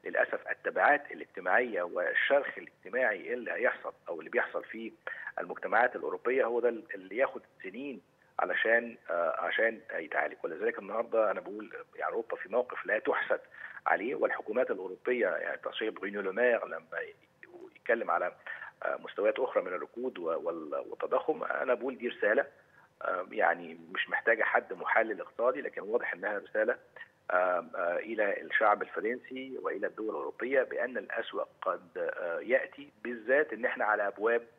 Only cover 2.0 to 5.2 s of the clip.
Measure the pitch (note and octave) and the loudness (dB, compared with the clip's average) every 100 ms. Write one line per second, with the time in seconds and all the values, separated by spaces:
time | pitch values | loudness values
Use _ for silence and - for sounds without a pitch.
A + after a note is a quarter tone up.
2 | E2+ - - C#3 - - E2+ _ - A#2 | 0 0 4 2 2 -8 -16 _ -6 0
3 | B2 G2 D#2+ B2 A2+ E2+ B2 - - - | 0 0 -4 -6 -4 0 0 0 -10 -12
4 | - E2+ E2 A#2 - - - A2 A2+ - | -8 -8 0 0 0 -4 -6 -10 -10 -10
5 | - - | -12 -8